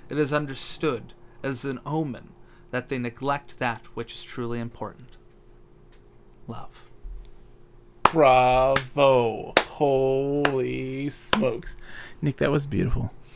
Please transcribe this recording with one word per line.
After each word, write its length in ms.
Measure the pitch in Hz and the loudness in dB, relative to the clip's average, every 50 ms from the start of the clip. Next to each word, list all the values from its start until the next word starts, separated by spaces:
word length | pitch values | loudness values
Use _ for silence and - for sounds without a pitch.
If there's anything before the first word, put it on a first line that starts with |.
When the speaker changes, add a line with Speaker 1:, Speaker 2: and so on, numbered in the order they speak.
| - - | -12 -4
Speaker 1:
it 80 | 135 151 | 0 0
is 120 | 151 131 | 2 2
understood 840 | 147 151 151 139 131 - - - - - - 151 127 113 - - - - - - - - - | 2 0 0 -2 -6 -8 -8 -10 -6 -4 -2 -2 -2 -2 -6 -12 -18 -20 -20 -20 -14 -8 -6
as 220 | 135 135 120 - | -4 -4 -4 -4
an 160 | 139 131 123 - | -6 -6 -6 -6
omen 480 | 143 151 160 160 139 113 - - - - - - - - - - - | -4 -2 -2 -2 -2 -4 -8 -12 -16 -20 -20 -20 -20 -20 -20 -10 -6
that 200 | - 127 - - | -6 -6 -4 -4
they 80 | 135 127 | -4 -4
neglect 600 | 120 120 113 - 135 139 143 139 - - - - | -4 -4 -6 -4 -2 -2 -2 -2 -4 -10 -6 -4
that 260 | 127 120 113 113 - - - | -2 -2 -2 -4 -8 -10 -8
which 180 | 120 117 - - | -8 -8 -8 -10
is 80 | - - | -12 -14
truly 360 | - - 131 120 117 117 120 | -10 -8 -6 -4 -4 -4 -4
important. 560 | 117 117 - - 110 101 - - 123 - - - - - - - - - - - - - - - - - - - - - - - - - - - - | -4 -6 -8 -8 -10 -10 -10 -12 -18 -20 -20 -20 -20 -20 -20 -20 -20 -20 -20 -20 -20 -20 -20 -20 -20 -20 -20 -20 -20 -20 -20 -20 -20 -20 -20 -16 -14
Love. 380 | - 113 - - - - - - - - - - - - - - - - - - - - - - - - - - - - - - - - 160 147 | -12 -12 -10 -12 -12 -14 -18 -20 -20 -18 -14 -12 -12 -12 -12 -12 -14 -18 -18 -20 -20 -20 -20 -20 -20 -20 -20 -20 -20 0 2 2 4 6 6 8
Speaker 2:
Bravo. 1300 | 131 127 127 127 127 127 131 131 135 135 139 135 131 - 143 139 139 131 123 120 113 107 - - - - - - - | 8 8 8 8 6 6 6 6 4 4 2 0 0 2 4 6 6 8 6 4 2 0 -2 -6 -2 0 -2 -2 -2
Holy 1400 | - - 151 139 135 135 135 135 135 135 139 139 143 147 143 143 135 131 127 127 127 131 131 131 131 135 139 143 | -2 0 2 2 4 4 4 2 2 2 0 0 0 2 2 2 2 0 -2 -2 -2 -4 -6 -6 -6 -6 -6 -6
smokes. 640 | - - - - - 220 196 123 113 123 - - - - - - - - - - - - - | -6 -8 -4 -2 0 2 2 2 0 -2 -6 -12 -14 -14 -14 -14 -14 -14 -14 -14 -8 -4 -2
Nick, 140 | 147 - - | -2 0 0
that 120 | 143 143 | 0 2
was 140 | 147 147 143 | 2 0 0
beautiful. 460 | 143 - 95 92 - - - - 107 - - - - - | 0 0 0 2 2 2 0 0 -2 -6 -10 -16 -18 -20